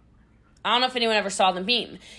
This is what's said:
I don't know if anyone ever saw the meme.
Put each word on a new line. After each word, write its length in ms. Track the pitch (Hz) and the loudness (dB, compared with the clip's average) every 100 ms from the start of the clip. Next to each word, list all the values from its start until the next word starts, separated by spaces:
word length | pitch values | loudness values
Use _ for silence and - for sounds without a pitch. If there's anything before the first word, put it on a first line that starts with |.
| _ - _ _ _ _ | _ -20 _ _ _ _
I 100 | 196 | -2
don't 100 | 240 | 0
know 60 | 254 | 0
if 80 | 254 | 0
anyone 200 | 226 214 | 0 0
ever 140 | 196 | 0
saw 220 | 190 190 | 2 2
the 100 | 180 | 2
meme. 360 | 190 240 160 - - | -2 -2 -2 -12 -20